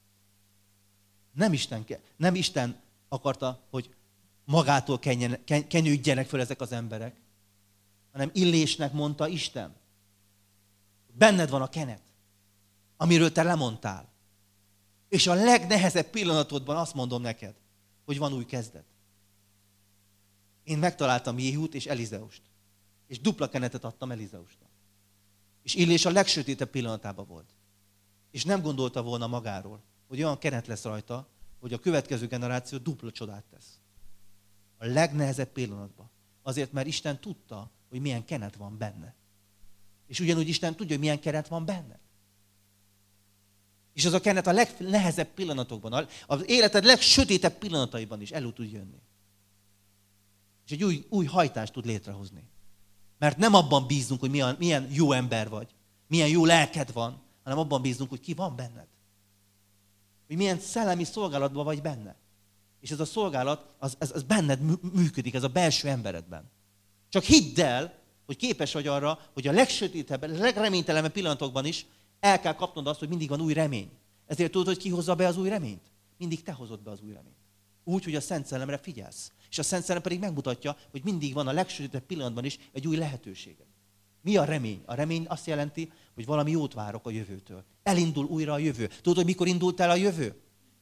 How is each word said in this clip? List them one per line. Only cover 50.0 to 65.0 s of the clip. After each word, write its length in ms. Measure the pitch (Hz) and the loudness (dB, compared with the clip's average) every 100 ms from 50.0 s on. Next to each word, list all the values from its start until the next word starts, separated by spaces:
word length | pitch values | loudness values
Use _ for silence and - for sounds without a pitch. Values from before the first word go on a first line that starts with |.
| _ _ _ _ _ _ - | _ _ _ _ _ _ -12
És 60 | |
egy 120 | 151 | -2
új, 220 | 196 147 - | 0 0 -2
új 160 | 202 147 | -4 0
hajtást 480 | 180 151 117 107 | 2 2 0 -8
tud 120 | 127 113 | -8 -6
létrehozni. 580 | 104 - 98 98 95 - - - - - _ - _ | -6 -8 -14 -14 -18 -20 -20 -20 -20 -20 _ -20 _
Mert 200 | 147 147 | 0 4
nem 160 | 185 | 8
abban 340 | 202 143 139 127 | 8 8 4 4
bízunk, 320 | 143 117 131 | -2 -2 -4
hogy 100 | 131 | -2
milyen, 260 | 143 127 143 | 0 0 0
milyen 280 | 170 143 131 | 0 0 0
jó 200 | 143 151 | 2 4
ember 380 | 127 123 113 107 | 4 0 -2 -4
vagy, 180 | 107 113 _ _ _ _ | -8 -12 _ _ _ _
milyen 200 | 165 151 | 2 4
jó 180 | 170 165 | 6 8
lelked 480 | 165 143 160 123 | 8 6 0 -4
van, 280 | 117 117 127 - _ | -4 -6 -6 -20 _
hanem 160 | 131 143 | -4 -2
abban 220 | 156 139 | 0 0
bízunk, 280 | 135 120 135 | 0 -2 -6
hogy 100 | 131 | -8
ki 140 | - | -10
van 220 | 160 185 123 | -6 -6 -8
benned. 320 | 123 117 80 _ _ _ _ _ _ _ _ _ _ _ _ _ _ | -12 -16 -20 _ _ _ _ _ _ _ _ _ _ _ _ _ _
Hogy 80 | 165 | -2
milyen 240 | 196 175 | 0 -2
szellemi 440 | - 226 208 175 | -4 -2 0 0
szolgálatban 640 | 165 214 190 143 139 139 147 | -2 -4 -4 0 -2 -2 -4
vagy 160 | 147 | -4
benne. 340 | 156 123 104 - _ _ _ _ _ _ | -6 -8 -12 -18 _ _ _ _ _ _
És 120 | 135 | -10
ez 80 | 151 | -6
a 60 | 156 | -4
szolgálat, 600 | 220 196 135 135 147 - _ | -2 -2 0 -2 -2 -8 _
az, 160 | 135 - | -8 -4
ez, 120 | 139 | -6
ez 120 | - | -4
benned 360 | 131 214 147 135 | 0 2 4 2
mű-, 280 | 156 180 175 | 2 0 0
működik, 400 | 180 | 2